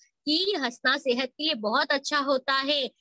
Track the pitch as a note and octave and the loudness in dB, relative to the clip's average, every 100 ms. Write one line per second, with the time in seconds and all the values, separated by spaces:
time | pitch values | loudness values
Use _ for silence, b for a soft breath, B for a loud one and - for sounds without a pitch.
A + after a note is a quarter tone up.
0 | b _ C#4+ D#4 F#4+ F4+ B3 A#3+ C4 C#4 | b _ -2 0 0 0 -2 -2 0 0
1 | C4+ A#3+ C4 - D#4 B3+ G#3 B3+ D4+ C#4+ | 0 0 -2 -4 -4 -2 0 0 2 0
2 | C#4+ D4 C4+ C4 C4+ C4+ C4+ D4 B3 - | 0 0 2 0 0 0 0 -2 -4 -8